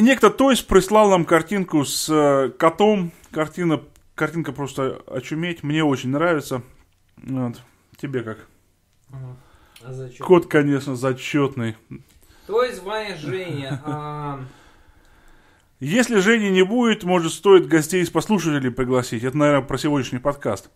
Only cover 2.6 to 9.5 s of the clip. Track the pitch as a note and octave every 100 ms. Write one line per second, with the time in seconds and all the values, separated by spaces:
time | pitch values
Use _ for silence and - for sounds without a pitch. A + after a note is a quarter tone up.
2.6 | E3 E3 G#3 G#3 E3+ - - D#3 D#3 -
3.6 | F3 D3 - _ _ - D#3 E3 D3 C3
4.6 | C#3 - C3 - - B2+ - D#3 F3 E3+
5.6 | C#3+ D#3 D#3 C3 B2 C#3+ E3+ D#3+ B2+ C3
6.6 | A#2 _ _ _ _ _ - C3 B2 A2+
7.6 | _ _ _ _ C#3+ C3+ A2+ G#2+ - _
8.6 | _ _ _ _ _ C3 B2+ B2+ _